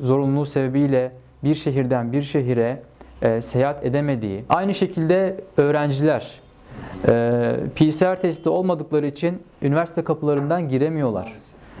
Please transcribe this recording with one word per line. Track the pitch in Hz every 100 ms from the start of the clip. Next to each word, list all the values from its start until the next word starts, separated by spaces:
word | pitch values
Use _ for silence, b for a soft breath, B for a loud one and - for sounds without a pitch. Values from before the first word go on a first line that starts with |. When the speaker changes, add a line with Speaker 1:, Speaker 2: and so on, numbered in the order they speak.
Speaker 1:
zorunluluğu | 131 135 135 139 143
sebebiyle | 143 131 135 143 131 127 b b -
bir | 139 156
şehirden | 156 135 127 127 120
bir | 135
şehire, | 143 151 127 120 117 139 - B B -
e, | 117 113
seyahat | 117 123 135 143 127
edemediği, | 139 147 131 110 98 127
aynı | 160 196
şekilde | 196 185 185 160 185 185 185 - -
öğrenciler, | 143 147 147 135 151 127 - - - - B B B B -
e, | 117 117 120 120 123 - -
P | 156
C | 151 185
R | 185
testi | 180 156 165
olmadıkları | 165 185 165 151 151 147
için | 143 170 185 - -
üniversite | 143 147 170 -
kapılarından | 165 156 147 143 143 175 156
giremiyorlar. | 131 151 160 131 101
Speaker 2:
Maalesef, | 95 - - - - -